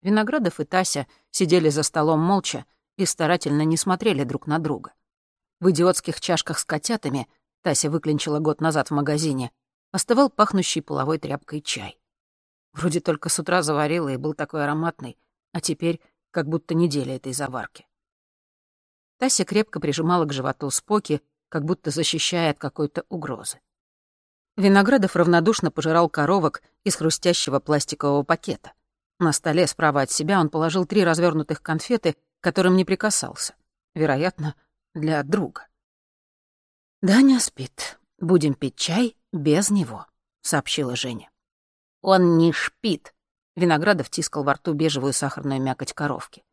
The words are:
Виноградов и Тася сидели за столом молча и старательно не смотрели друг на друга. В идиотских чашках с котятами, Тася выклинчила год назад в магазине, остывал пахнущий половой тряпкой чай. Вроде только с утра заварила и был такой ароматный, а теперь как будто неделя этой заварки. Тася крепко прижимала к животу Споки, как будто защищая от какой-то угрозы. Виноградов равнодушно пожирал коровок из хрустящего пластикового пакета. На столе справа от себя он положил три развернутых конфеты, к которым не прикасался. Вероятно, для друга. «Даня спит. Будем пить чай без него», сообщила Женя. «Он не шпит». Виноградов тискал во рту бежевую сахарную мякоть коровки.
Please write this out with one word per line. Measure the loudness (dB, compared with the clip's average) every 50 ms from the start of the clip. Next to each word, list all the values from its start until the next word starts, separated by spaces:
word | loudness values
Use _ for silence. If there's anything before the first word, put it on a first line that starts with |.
| _
Виноградов | 2 2 2 2 0 0 0 0 -2 -2 -4
и | -8
Тася | -2 0 0 0 0 -2 -4 -6 _ _ _ _ _
сидели | -2 -2 2 4 4 4 4 4
за | 2 2 -2
столом | -2 _ 0 2 2 2 2
молча | 4 2 2 2 0 -2 -8 -8 -10 _ _ _ _ _ _
и | -2 -2
старательно | -2 0 -2 0 0 0 0 0 0 0 2 2
не | 2 0
смотрели | 0 0 0 -2 0 2 0 0 0 -2
друг | -2 -4 -6 -4
на | -2 -4 -2
друга. | -2 -2 -4 -6 -8 -16 _ _ _ _ _ _ _ _ _ _ _ _ _ _
В | 2 2
идиотских | 4 4 4 2 2 2 -2 -6 -8 -6
чашках | -4 -2 -2 -2 -2 -4 -6 -8
с | -6
котятами, | _ -4 -4 -2 -4 -4 -4 -4 -4 -4 -4 -6 _ _ _ _ _ _ _ _
Тася | -2 -2 0 0 0
выклинчила | 0 0 0 0 -2 0 0 -2 -2 0
год | 0 0 0 0 0
назад | 0 0 0 -2 0
в | -2
магазине, | -2 0 0 0 0 0 -2 -2 -2 -4 -8 _ _ _ _ _ _ _ _ -6
остывал | -6 0 2 4 4 4 2
пахнущий | _ 2 0 2 2 0 0 0 -2 -4
половой | -6 -6 -4 -4 -2 -2 -2 -4
тряпкой | -4 -6 -8 -8 _ -10 -12 -12
чай. | -8 -8 -8 -8 -8 -14 -16 _ _ _ _ _ _ _ _ _ _ _ _ _ _ _ _
Вроде | -4 -2 -2 -2 0
только | 0 -2 -4 -2 -2 -4
с | -4 -4
утра | -2 0 0 0 0
заварила | 0 0 0 0 0 0 -2 -2 -2
и | -4
был | -4 -4 -6 -4
такой | -4 -8 -6 -4 -4 -4
ароматный, | -2 -2 -2 -4 -4 -6 _ -14 -16 -16 _ _ _ _ _ _ _ _
а | -8
теперь | -4 -4 -4 -2 -2 -2 -2 -2 _ _ _ _ _ _
как | _ -6 -4 -2
будто | -4 -6 _ -2 0
неделя | 2 2 2 0 -2 -4 -4 -8
этой | -8 -8 -8 -6
заварки. | -6 -6 -6 -6 -8 -10 -10 _ -20 _ _ _ _ _ _ _ _ _ _ _ _ _ _ _ _ _ _ _ _ _ _ _ _ _ _ _ _
Тася | -2 0 0 0 -2
крепко | 0 0 0 0 _ -4 -6
прижимала | -2 -2 -2 0 0 0 2 2 0
к | 0 -2
животу | -4 -4 -4 -6 _ -6 -6
Споки, | -6 -6 _ _ -2 -2 0 0 -4 -4 _ _ _ _ _ _
как | -6 -6 -2
будто | -2 -4 -4 _ -6
защищая | -4 -2 -2 -2 -2 -2 -2 -2 -2 0 0 0 -2
от | _
какой-то | -6 -10 _ -4 -4 -4 _ -6 -10 _
угрозы. | -10 -10 -8 -8 -10 -8 -8 -10 -12 _ _ _ _ _ _ _ _ _ _ _ _ _ _ _ _ _ _ _ _
Виноградов | 2 4 6 6 6 6 6 4 4 2 2 2
равнодушно | 2 4 4 4 4 4 4 0 2 0 -4
пожирал | -4 -2 -2 2 4 4 2 2
коровок | _ 0 0 2 2 2 2 0 -2 -4 _ _ _ _ _
из | -4 -4
хрустящего | 0 0 -2 -2 0 0 0 0 0 0 -2 -2 -4
пластикового | 0 0 0 0 0 -4 -8 -4 -2 0 0 0 2
пакета. | 0 -2 -2 -2 -8 -8 -8 _ -20 -20 _ _ _ _ _ _ _ _ _
На | 0 0 0
столе | 0 _ 0 2 2 2
справа | 0 0 _ 0 2 2 2 0
от | 0
себя | -2 -4 -2 0 2 2
он | 2 2
положил | 0 0 -2 0 0 -2 -2
три | 0 2 2 2
развернутых | 2 2 2 2 2 2 0 -2 -4 -6 -8
конфеты, | _ -6 -6 -6 -2 -2 -2 0 0 -2 -4 _ _ _ _ _
к | -4
которым | -2 0 2 4 4 4
не | 4 4
прикасался. | 2 0 -2 0 -2 -2 -2 -4 -6 -10 -10 -10 -10 -10 _ _ _ _ _ _ _ _
Вероятно, | -2 0 0 2 0 0 -2 -4 -4 -8 -8 -8 _ _ _ _ _ _ _ _
для | -6 -2 -2 0 -2 0
друга. | 0 0 -2 -2 -4 -8 -14 -20 _ _ _ _ _ _ _ _ _ _ _ _ _ _ _ _ _ _ _ _ _ _ _ _ _ _ _ 0
«Даня | 4 6 6 8 6 6 4
спит. | 2 -2 _ -8 -14 -14 _ -14 -14 -14 -14 _ _ _ _ _
Будем | 0 4 4 4 4 2 -2
пить | -2 -4 -8 -6
чай | -6 -6 -2 0 0 0 0 -2 _ _ _ -8
без | -2 2 2 2 2 2 2
него», | 0 0 0 -2 -6 -14 -16 _ _ _ _ _ _ _ _
сообщила | -4 -4 -4 -2 -2 -4 -4 -4 -4 -4
Женя. | -6 -6 -6 -8 -10 -14 _ _ _ _ _ _ _ _ _ _ _ _ _ _ _ 2
«Он | 4 4 6 6 6 6
не | 6 6 4 2
шпит». | 0 -4 -8 _ _ -4 -4 -4 -4 _ -16 _ _ _ _ _ _ _ _ _
Виноградов | -2 2 2 2 2 2 2 2 2 0 -6
тискал | -6 -6 -6 -6 -4 -4 -2
во | -2 -2
рту | -2 _ -4 -2
бежевую | 0 0 0 0 0 -2 -2 -2
сахарную | -2 -4 -4 -6 -6 -6 -4 -4 -2
мякоть | -2 -4 -4 _ -8 -12 -8
коровки. | -6 -4 -4 -4 -6 -8 -14 -20 -20 _ _